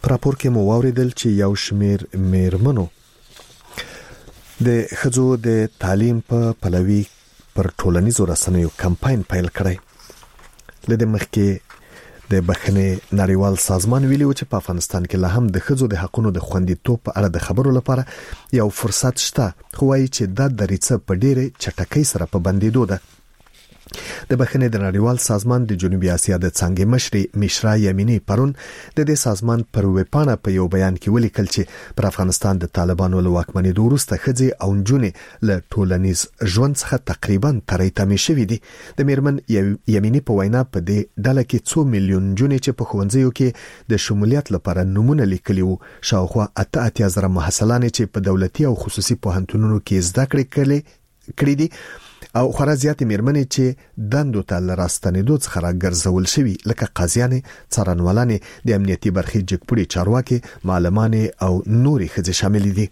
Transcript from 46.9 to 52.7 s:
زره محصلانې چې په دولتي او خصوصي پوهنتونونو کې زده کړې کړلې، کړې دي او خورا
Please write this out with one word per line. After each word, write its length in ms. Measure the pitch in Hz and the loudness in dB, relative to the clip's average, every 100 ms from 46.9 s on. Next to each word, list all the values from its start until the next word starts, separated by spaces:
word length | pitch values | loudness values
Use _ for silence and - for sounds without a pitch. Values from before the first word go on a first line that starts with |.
| - 101 87 | 0 0 2
زره 120 | 95 92 | 0 0
محصلانې 520 | 78 - 107 120 120 - | -2 0 2 2 0 0
چې 60 | 107 107 | -2 -2
په 80 | 98 | 0
دولتي 340 | 95 92 - 147 | 0 0 0 0
او 20 | 110 98 | 0 -4
خصوصي 340 | - - 123 101 | -4 -2 -2 0
پوهنتونونو 500 | 95 95 104 110 107 - | -2 -2 0 2 0 0
کې 220 | 95 87 | 0 0
زده 160 | 95 131 | 0 0
کړې 140 | 147 135 | 0 0
کړلې، 260 | - 139 143 151 _ _ _ - - | 0 2 0 -2 _ _ _ -18 -2
کړې 160 | 143 143 | 0 2
دي 80 | 160 - - - - - - 113 | -2 -4 -20 -20 -20 -20 -6 -2
او 120 | 131 - | 0 0
خورا 180 | 143 | 0